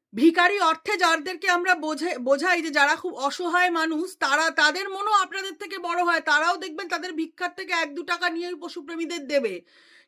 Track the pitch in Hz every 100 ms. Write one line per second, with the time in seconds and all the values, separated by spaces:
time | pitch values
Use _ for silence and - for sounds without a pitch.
0 | _ 208 320 330 349 403 330 320 - 415
1 | 349 320 302 339 381 349 370 349 311 294
2 | 330 302 247 277 359 349 320 294 285 311
3 | 359 254 277 - 349 349 359 330 320 311
4 | 359 - 285 294 320 320 302 339 392 381
5 | 415 320 262 381 392 381 392 392 349 339
6 | 349 330 320 294 330 349 381 311 370 339
7 | 359 320 320 - 349 349 381 339 320 285
8 | 330 349 349 330 349 349 330 349 285 330
9 | 320 339 277 285 226 185 - _ _ -